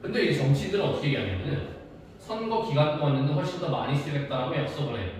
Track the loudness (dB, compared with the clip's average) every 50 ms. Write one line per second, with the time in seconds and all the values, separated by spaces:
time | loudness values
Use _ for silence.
0 | -4 -2 0 2 4 4 4 4 4 4 4 4 2 0 0 2 2 2 0 0
1 | 0 0 0 0 0 -2 -2 -2 -2 -2 -2 -2 -4 -6 -10 -12 -14 -16 -18 -18
2 | -18 -20 -20 -18 -8 -6 -4 -4 -2 0 0 0 0 2 4 4 4 4 4 2
3 | 2 2 4 4 2 2 2 0 0 -2 -4 -4 -2 -2 0 0 0 0 0 0
4 | 0 0 -2 -2 -2 -2 -2 -2 -2 0 -2 -2 -2 -2 -2 -2 -2 -2 -2 -4
5 | -4 -6 -6